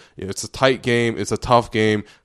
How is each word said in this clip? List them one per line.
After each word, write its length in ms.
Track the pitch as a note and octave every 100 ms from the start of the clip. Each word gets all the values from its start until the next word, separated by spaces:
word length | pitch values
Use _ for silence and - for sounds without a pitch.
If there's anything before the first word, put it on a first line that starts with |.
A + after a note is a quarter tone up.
| - -
it's 260 | F#2+ G2
a 80 | G#2+
tight 320 | - C3+ A2+
game, 340 | B2 A#2+ A#2 A2+
it's 140 | G2+
a 60 | A2
tough 340 | - B2 A#2
game. 320 | A2 A2 G#2+ - -